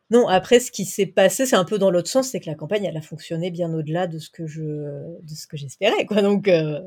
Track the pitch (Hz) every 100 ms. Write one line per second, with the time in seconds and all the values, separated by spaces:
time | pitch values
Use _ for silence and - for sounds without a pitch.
0 | - 233 185 185 - 247 254 - - -
1 | 190 - 190 226 262 208 175 208 190 175
2 | 170 262 262 175 160 147 151 208 180 156
3 | - 156 - 165 180 170 170 160 151 170
4 | 185 156 - - 160 156 156 151 147 143
5 | 151 170 156 156 - 147 139 - 202 415
6 | - 208 202 202 202 165 156 147